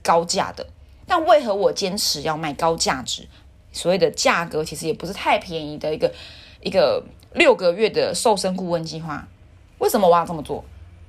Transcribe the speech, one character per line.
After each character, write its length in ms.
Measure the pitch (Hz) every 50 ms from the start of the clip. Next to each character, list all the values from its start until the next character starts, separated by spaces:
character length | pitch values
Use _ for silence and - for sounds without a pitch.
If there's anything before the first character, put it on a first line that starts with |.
高 220 | - - 165 170 170
价 280 | 175 - 190 147 95
的。 140 | - - - - - - - - - - -
但 180 | - 370 349 320
为 180 | 330 339 294 262
何 100 | 226 196
我 180 | 202 190 160
坚 240 | - - 202 185 185
持 260 | 214 - - - 156
要 140 | 143 160 156
卖 160 | 151 165 151
高 240 | 139 - 170 165 165
价 260 | 165 - - - 131
值？ 240 | 120 - - - - - - - - - - - - -
所 180 | - - - 170
谓 60 | 185
的 140 | 180 247 247
价 340 | 247 - - 262 220 175 170
格 200 | 170 156 151 156
其 120 | - 156
实 100 | 151 165
也 60 | 160
不 140 | - - -
是 60 | 175
太 260 | 208 - - 330 254 208
便 280 | - 190 165 160 151
宜 120 | 147 151 135
的 160 | - 151 156
一 20 |
个， 160 | 131 - - - - - - - - - - - -
一 80 | - -
个 340 | 185 190 156 127 104 82 - - - - - -
六 220 | - - 349 294 233
个 180 | - 185 175
月 160 | 170 196 220 196
的 260 | - 151 135 107 -
瘦 220 | - - 240 214
身 180 | 190 - 190 185
顾 140 | 185 190 175
问 160 | 170 170 165
计 160 | 160 156 160
划。 260 | 160 165 143 - - - - - - - - - - - _ -
为 100 | - 415
什 120 | - 226
么 80 | 196 175
我 80 | 175
要 100 | 165 165
这 60 | 156 175
么 80 | 156
做？ 220 | 139 - 147 - - - - - - - - - -